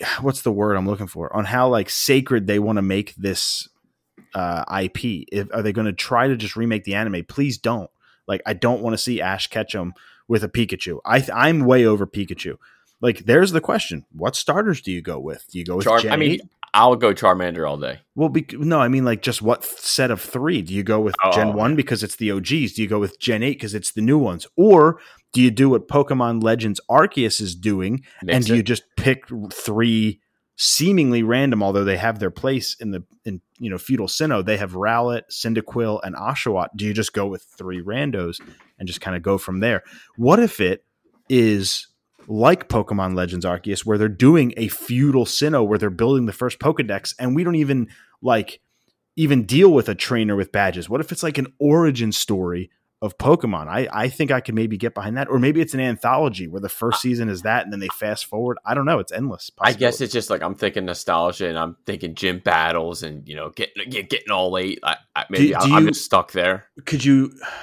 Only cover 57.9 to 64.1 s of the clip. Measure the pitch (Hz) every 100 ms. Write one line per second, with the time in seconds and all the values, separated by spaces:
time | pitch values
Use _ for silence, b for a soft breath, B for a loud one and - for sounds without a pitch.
57.9 | - 107 107 - 107 123 - 107 135 139
58.9 | 135 92 98 131 90 - - 101 110 120
59.9 | 117 120 117 107 95 87 98 101 104 90
60.9 | 82 - 85 87 87 87 82 82 - -
61.9 | 95 85 80 95 92 92 80 82 85 82
62.9 | 90 80 76 - 76 78 - 98 101 123
63.9 | 117 95